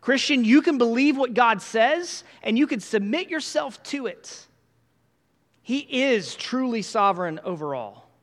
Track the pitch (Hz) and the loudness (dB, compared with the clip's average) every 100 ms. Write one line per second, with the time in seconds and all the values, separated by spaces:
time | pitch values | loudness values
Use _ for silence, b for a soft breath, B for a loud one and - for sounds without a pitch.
0 | - 262 - 285 226 269 302 285 233 233 | 2 0 2 2 6 6 6 2 2 4
1 | 277 269 254 233 240 214 - 226 233 320 | 2 2 0 2 2 2 -2 2 2 2
2 | 349 - - B - 220 294 254 - 220 | -4 -12 -16 B -2 0 2 0 -2 -4
3 | 202 285 370 320 - 294 285 - - 285 | -2 -4 -4 -6 -4 -4 -6 -10 -10 -8
4 | 240 - - - - _ _ _ _ _ | -8 -10 -18 -20 -20 _ _ _ _ _
5 | _ _ _ _ _ _ - 262 285 262 | _ _ _ _ _ _ -6 -6 -4 -2
6 | 269 233 151 - - 247 262 233 190 233 | 2 2 -2 -12 -6 -4 -2 -2 -4 0
7 | 202 180 180 160 - 175 151 135 107 104 | 2 0 -4 -6 -8 -8 -6 -6 -8 -14
8 | - _ | -20 _